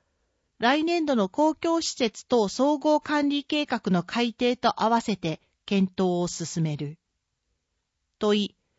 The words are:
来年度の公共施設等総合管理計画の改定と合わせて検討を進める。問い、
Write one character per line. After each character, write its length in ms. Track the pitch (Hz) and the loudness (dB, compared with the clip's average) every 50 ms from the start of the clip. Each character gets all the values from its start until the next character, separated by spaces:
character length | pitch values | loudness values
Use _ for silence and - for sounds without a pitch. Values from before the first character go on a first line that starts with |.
| _ _ _ _ _ _ _ _ _ _ _ - | _ _ _ _ _ _ _ _ _ _ _ -2
来 260 | 220 240 277 311 311 | 0 0 2 2 0
年 220 | 330 349 349 311 | 0 0 0 0
度 100 | 294 269 | 0 0
の 120 | 226 196 185 | 0 0 0
公 260 | - - 302 311 302 | 0 2 2 2 0
共 260 | - - 339 330 330 | 0 -2 -2 0 0
施 140 | - - - | -2 -4 -4
設 320 | - 254 214 - - - | -2 -2 -2 -4 -6 -4
等 220 | - 247 240 208 190 | 0 2 2 2 2
総 300 | - - 262 285 302 277 | 0 0 2 2 2 2
合 220 | 277 302 302 294 | 2 2 2 2
管 280 | - - 302 294 285 285 | 0 0 -2 0 0 0
理 160 | 285 285 269 | 0 -2 -4
計 220 | - 302 302 294 | -4 -4 -4 -2
画 160 | - 254 226 - | -2 -4 -4 0
の 160 | 208 185 175 | 0 0 0
改 320 | 170 - - 233 240 240 214 | 0 -2 -2 -2 -2 -2 -2
定 220 | - 254 240 247 | 0 0 0 0
と 260 | - - 233 - - | 0 0 0 0 0
合 60 | 190 226 | 0 2
わ 120 | 233 233 | 2 0
せ 160 | - - 196 | 0 -2 -4
て 240 | - - 160 156 - _ _ _ _ _ | -4 -4 -4 -6 -6 _ _ _ _ _
検 280 | - 202 196 190 185 | -2 0 2 2 2
討 300 | - - 190 180 180 175 | 0 0 0 0 0 0
を 40 | 175 | -2
進 360 | 170 - - 165 - - 175 | -4 -4 -6 -8 -6 -4 -2
め 140 | 160 156 147 | -2 -2 -4
る。 220 | 135 147 143 156 - _ _ _ _ _ _ _ _ _ _ _ _ _ _ _ _ _ _ _ _ _ _ _ - | -6 -8 -10 -12 -14 _ _ _ _ _ _ _ _ _ _ _ _ _ _ _ _ _ _ _ _ _ _ _ -2
問 240 | 214 208 208 208 | 0 2 2 2
い、 140 | 202 - _ _ _ _ _ | 0 -2 _ _ _ _ _